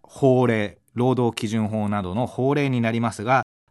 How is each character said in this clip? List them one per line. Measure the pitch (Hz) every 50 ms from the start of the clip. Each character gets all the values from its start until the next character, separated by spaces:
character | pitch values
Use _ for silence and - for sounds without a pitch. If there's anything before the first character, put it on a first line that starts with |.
| -
法 | - - - 143 131 127 127 127
令、 | 120 113 110 104 98 85 - _ _ -
労 | 110 120 131 127
働 | 123 123 117 113
基 | - -
準 | 104 110 113 107
法 | 101 110 107 104 101
な | 104 104 95
ど | 90 90
の | 117 127
法 | - - - 123 135 147
令 | 151 143 139
に | 127 120
な | 117 113
り | 113 117
ま | 120 113
す | - - 104
が、 | 117 135 127 113 - _ _ _ _